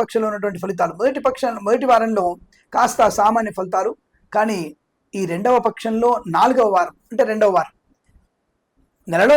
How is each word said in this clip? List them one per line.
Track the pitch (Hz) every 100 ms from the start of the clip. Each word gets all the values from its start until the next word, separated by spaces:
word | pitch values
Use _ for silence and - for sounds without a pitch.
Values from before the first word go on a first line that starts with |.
పక్షంలో | 220 226 214
ఉన్నటువంటి | 208 202 170
ఫలితాలు. | 190 185 170 165
మొదటి | 247 269 254
పక్షం, | 254 254 220 202
మొదటి | 240 269
వారంలో | 233 226 214 175 180 _ _ _
కాస్త | - 240 - 214 -
సామాన్య | 208 226 214 185
ఫలితాలు, | 185 190 208 - _ _ _ 214
కానీ | 220 196 156 - _ _ _
ఈ | 196 180
రెండవ | 170 233 247 226
పక్షంలో | - 226 220 240 233 202 165
నాలుగవ | 226 254 214 190
వారం, | 175 _ -
అంటే | 226 240
రెండవ | 214 208 180
వారం, | - _ _ _ _ _ _ _ _ _ _ _ _ _ -
నెలలో | 170 220